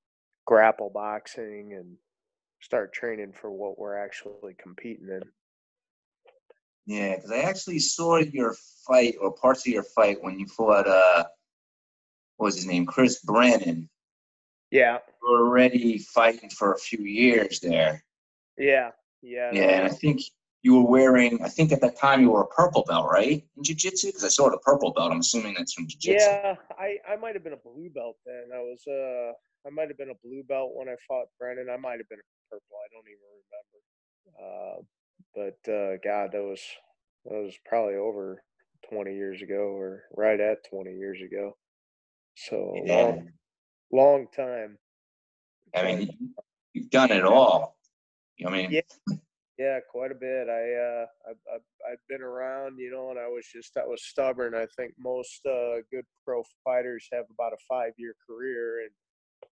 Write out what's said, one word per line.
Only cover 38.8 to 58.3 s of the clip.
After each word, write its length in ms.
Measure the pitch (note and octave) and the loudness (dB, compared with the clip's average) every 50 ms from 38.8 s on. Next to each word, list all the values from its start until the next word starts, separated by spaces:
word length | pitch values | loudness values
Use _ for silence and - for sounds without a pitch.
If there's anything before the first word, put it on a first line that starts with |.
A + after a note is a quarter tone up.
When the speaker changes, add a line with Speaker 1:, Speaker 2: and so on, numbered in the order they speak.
| - - | -18 -12
Speaker 1:
twenty 240 | A2 G#2 G2+ G2 G2 | -10 -10 -8 -8 -8
years 260 | G2 G2 F#2+ F#2+ F#2 | -8 -8 -10 -10 -10
ago 340 | G2 F2 G2 G2+ G#2 G2+ G2 | -10 -8 -6 -4 -4 -4 -6
or 300 | G2 F#2+ F#2+ F#2+ G2+ - _ - | -8 -10 -12 -12 -14 -18 _ -4
right 240 | - G#2+ A2 G#2+ G2+ | 0 2 2 2 2
at 240 | G#2 G#2+ A2 - - - | 2 0 -2 -4 -6 -12
twenty 260 | G2 F#2+ F#2+ F#2 F#2 | -14 -12 -12 -12 -12
years 260 | F#2 G2 G2 F#2 F#2 | -12 -10 -10 -10 -12
ago. 360 | F#2 F#2 F#2+ G2 G2+ G2+ G2+ _ _ _ _ _ _ _ _ _ _ _ _ _ _ _ _ | -12 -12 -10 -8 -10 -10 -12 _ _ _ _ _ _ _ _ _ _ _ _ _ _ _ _
So 200 | - - - A2 G2+ F#2+ F#2+ F#2+ | -20 -14 -8 -8 -6 -6 -6 -8
Speaker 2:
Yeah. 100 | F#2 F2+ | -6 -2
Speaker 1:
long, 460 | F2+ - A2+ A#2+ A#2 E2+ E2 - - - _ _ _ _ _ _ _ _ _ _ _ | 2 4 4 4 4 2 -4 -8 -16 -20 _ _ _ _ _ _ _ _ _ _ _
long 360 | B2 C3 C#3 C#3+ C#3+ C#3 B2 - | 4 6 6 6 6 4 0 -6
time. 500 | _ - C3 B2+ B2 A#2 G#2+ G#2 G#2 _ _ _ _ _ _ _ _ _ _ _ _ _ _ _ _ _ _ _ - | _ -10 -8 -8 -8 -10 -10 -12 -16 _ _ _ _ _ _ _ _ _ _ _ _ _ _ _ _ _ _ _ -4
Speaker 2:
I 100 | F2+ F#2 | -2 -2
mean, 240 | F#2 F#2 F#2 G2+ | -2 -2 -4 -6
Speaker 1:
But 360 | - - - B3 - - - - _ _ _ _ _ - | -8 -8 -10 -14 -14 -14 -16 -20 _ _ _ _ _ -14
Speaker 2:
you've 160 | - - - | -14 -4 0
done 220 | - C3 C3 A#2+ | 4 4 4 6
it 120 | G#2 F#2+ F#2 | 4 4 6
all. 540 | F#2+ A#2 C3 B2+ G#2+ E2+ - - - - _ _ _ _ _ _ _ _ _ _ _ _ | 6 8 8 8 8 6 4 2 -2 -10 _ _ _ _ _ _ _ _ _ _ _ _
You 80 | - - | -10 -8
know 60 | F2+ | -6
what 80 | F#2+ F#2+ | -4 -4
I 20 | F#2+ | -4
mean? 40 | F#2 | -2
Speaker 1:
Yeah. 100 | - - - _ - _ - - D#3+ - _ _ _ _ _ _ _ | -2 -4 -4 _ -8 _ -10 -8 -8 -8 _ _ _ _ _ _ _
Yeah, 220 | - C3+ C#3 C3+ B2+ - _ | -8 -6 -4 -4 -6 -8 _
quite 200 | - B2 C3 C3 | -12 -10 -10 -10
a 40 | C3+ | -10
bit. 320 | B2 C3 C3 C3 C3 A#2+ A#2 | -10 -8 -6 -6 -6 -6 -6
I, 240 | A#2 A#2 A#2 A#2+ A#2+ | -6 -6 -6 -6 -4
uh, 300 | A#2+ A#2+ A#2+ A#2 A#2 A#2 A2+ _ _ - A2+ | -4 -4 -6 -6 -8 -10 -12 _ _ -20 -20
I've, 80 | A2+ A2 _ - A#2 | -20 _ _ -14 -14
I've, 80 | A#2 _ _ _ _ - A#2+ | -14 _ _ _ _ -14 -14
I've 160 | B2 A#2+ _ | -14 -14 _
been 140 | - C3+ C3 | -16 -14 -14
around, 580 | C3 B2+ B2 B2+ B2+ C3 C3 C3+ C3+ C3+ C3 B2+ | -12 -12 -12 -10 -10 -10 -10 -10 -12 -12 -14 -14
you 120 | B2+ B2 | -14 -12
know, 180 | C3 C3 C3 C3 | -12 -12 -12 -12
and 80 | B2+ B2 | -10 -10
I 80 | A#2 | -10
was 180 | A#2+ A#2+ A#2+ - - - | -10 -10 -12 -14 -16 -20
just, 220 | A#2 - - - | -20 -18 -10 -8
I 80 | C3+ B2+ | -8 -6
was 180 | B2+ A#2+ - - | -6 -8 -10 -12
stubborn. 500 | - - C#3+ C3+ C3 B2 B2+ B2 A#2 A#2 | -8 -4 -2 -2 -2 -2 -4 -4 -6 -4
I 120 | A2+ A2+ G#2+ _ | -6 -6 -8 _
think 160 | - B2 A#2 - | -12 -12 -12 -14
most, 480 | - B2 B2+ B2+ B2+ A#2+ - - - - | -12 -10 -8 -8 -8 -10 -12 -14 -10 -6
uh, 360 | C#3 C3 B2 A#2+ A#2+ A#2 A#2 A2+ _ | -4 -4 -2 -2 -4 -4 -6 -8 _
good 140 | C3 B2+ B2+ _ _ _ _ | -12 -14 -14 _ _ _ _
pro 180 | C#3 B2 A#2+ A2+ _ _ _ - | -8 -6 -6 -8 _ _ _ -4
fighters 440 | B2+ B2 B2 B2 B2 A#2+ A2+ - - | -2 -2 -2 -2 -4 -6 -12 -12 -10
have 140 | B2 A#2+ A2+ A2 | -8 -8 -8 -8
about 240 | A2 A#2+ A#2 A2+ A2 | _ -6 -6 -6 -6
a 40 | - _ | -8 _
five-year 480 | - C3 B2+ A#2 A#2 A2 A#2+ A#2 A#2 A2 _ _ | -6 -6 -4 -4 -6 -8 -10 -14 -16 -16 _ _
career, 560 | - | -18